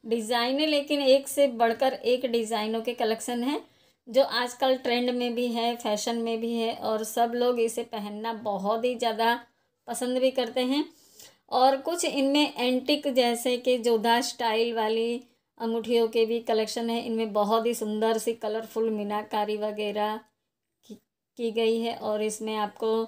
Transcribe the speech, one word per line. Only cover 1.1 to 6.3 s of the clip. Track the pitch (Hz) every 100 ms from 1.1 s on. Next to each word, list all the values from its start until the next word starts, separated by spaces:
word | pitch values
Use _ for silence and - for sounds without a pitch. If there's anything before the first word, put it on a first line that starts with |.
| 269 269
से | - 285
बढ़कर | 233 233 226 262
एक | 254 226 247 254
डिज़ाइनों | 233 214 220 214 226
के | 226 240
कलेक्शन | 220 226 - 247
हैं | 247 302 - _ _ _ -
जो | 240
आजकल | 269 233 247 - 269 262
ट्रेंड | 262 240 247
में | 247 240
भी | 233 247
है, | 233 233 233
फैशन | 233 208 - 233
में | 226